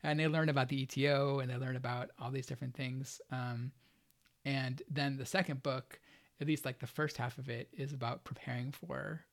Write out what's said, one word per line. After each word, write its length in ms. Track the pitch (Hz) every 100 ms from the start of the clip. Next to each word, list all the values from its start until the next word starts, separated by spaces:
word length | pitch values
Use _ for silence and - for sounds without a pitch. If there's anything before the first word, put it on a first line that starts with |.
And 160 | 147 151
they 80 | 156
learn 200 | 160 156
about 200 | 139 127
the 120 | 135
E 40 | 131
T 220 | - 139
O, 320 | 139 139 139
and 100 | 127
they 60 | 123
learn 180 | 127
about 360 | 127 123 123 127 -
all 100 | 123
these 160 | 135 127
different 300 | 131 131 123
things. 440 | 127 131 135 - -
Um, 400 | 127 123 120 123 - _ _ _ _ _ _
and 360 | 139 139 131 131 -
then 280 | 143 143 135
the 100 | 123
second 380 | 185 180 139
book, 340 | 143 131 - - - - _ _
at 60 | 147
least, 180 | 151
like, 140 | 135 127
the 80 | 120
first 300 | - 151 -
half 220 | 120 117
of 100 | 131
it, 200 | 117 -
is 200 | - 139
about 300 | 139 120 -
preparing 480 | - - - 123 123
for 540 | 139 175 131 - 165 -